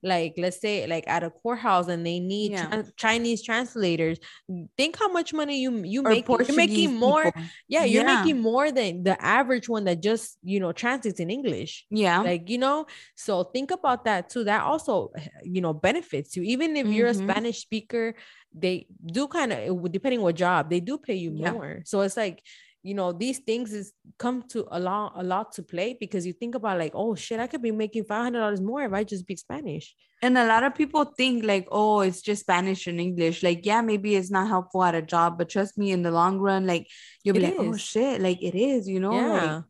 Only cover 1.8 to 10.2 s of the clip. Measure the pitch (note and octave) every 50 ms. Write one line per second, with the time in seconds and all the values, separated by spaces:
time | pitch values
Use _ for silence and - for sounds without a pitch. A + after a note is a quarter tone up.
1.8 | F3+ E3+ F3 E3+ E3+ E3+ E3+ F3 F3+ F#3 G3 G#3 G#3+ G#3 G#3 F#3+ E3+ D#3 G#3+ A3
2.8 | G#3+ - - - - A3 A3 A#3 A#3 A#3 A#3 G#3+ A3+ - A3+ A3+ B3+ A#3+ - A#3
3.8 | G#3 F3+ E3+ E3 E3 D#3+ E3 E3 - - - - _ _ F#3+ F3 E3 - _ -
4.8 | C4+ D#4+ E4+ - A4 G4+ F#4 F4 E4 - - D#4 D4+ C#4+ C#4+ C#4 B3+ C4 A#3+ A3+
5.8 | F#3 D#3+ G3 B3+ C4+ G#3+ A3 A#3 B3 - B3+ A3+ B3+ B3 C#4 D#4+ E4+ G#3 G#3+ D#4+
6.8 | E4 D4+ B3+ A3+ A#3 B3+ C#4+ D#4 D#4 F3 E3 E3 E3 E3+ - - _ _ - D#4
7.8 | E4 A#3+ G3+ - A#3 C4 C#4 A#3 F#3+ D#4+ D#4 B3+ A3+ A3 A3+ B3+ C#4 D4+ C4+ C4
8.8 | A#3 G3 E3+ F3+ F3+ F#3+ G#3 - - - G3+ A#3+ C#4 A#3+ C4 A#3+ - - A#3 A3
9.8 | G#3 F#3+ F3 E3+ D#3 G#3 A3+ A3+